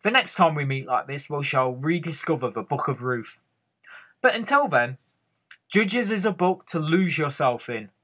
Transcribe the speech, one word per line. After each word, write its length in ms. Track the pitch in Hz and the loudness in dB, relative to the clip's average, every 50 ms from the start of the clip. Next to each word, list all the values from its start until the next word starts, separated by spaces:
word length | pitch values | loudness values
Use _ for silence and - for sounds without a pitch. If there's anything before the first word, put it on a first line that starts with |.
| - | 0
The 80 | 208 | 4
next 240 | 226 262 233 - - | 2 2 2 2 2
time 220 | - 185 165 156 | 4 4 4 4
we 80 | 147 143 | 2 -2
meet 220 | 135 135 135 131 | -2 -2 -4 -4
like 200 | - 127 117 - | -2 -2 -2 -2
this, 240 | 131 139 143 - - | -2 -6 -8 -6 -4
we 140 | 151 143 143 | -4 -4 -2
shall 300 | 139 143 139 131 127 127 | 0 2 2 2 0 0
rediscover 760 | 127 131 156 170 175 151 165 156 - - - 165 135 123 120 | -2 -2 0 0 0 -2 -4 -4 -4 0 0 -2 0 0 -4
the 120 | - 117 101 | -4 -4 -6
Book 260 | - 147 135 - - | -6 -6 -4 -2 -4
of 140 | 135 113 120 | -4 -4 -2
Ruth. 360 | 127 127 120 110 - - - _ _ _ _ _ _ _ _ _ - - - - _ _ _ | -4 -4 -4 -6 -10 -14 -16 _ _ _ _ _ _ _ _ _ -20 -20 -20 -20 _ _ _
But 140 | - 254 - | 2 2 2
until 320 | - 226 - 269 330 294 | 2 0 2 2 2 2
then, 300 | 220 151 127 120 127 131 - - - - _ _ _ _ _ _ _ - _ _ _ | 4 2 2 0 0 -4 -12 -16 -20 -20 _ _ _ _ _ _ _ -20 _ _ _
Judges 420 | - 196 220 196 226 247 240 202 | 2 2 2 2 2 0 0 0
is 160 | 220 202 185 | -2 0 0
a 60 | 220 196 | 0 0
book 340 | - 180 180 190 180 - | 2 2 2 2 0 -4
to 140 | - - 170 | -6 -4 -4
lose 380 | 156 151 160 180 190 175 147 - | -2 2 2 2 2 2 0 0
yourself 500 | 156 143 135 - 147 131 123 117 - - | -2 -2 -2 0 2 2 0 0 -4 -8
in 220 | 120 113 107 101 _ _ | -8 -8 -10 -12 _ _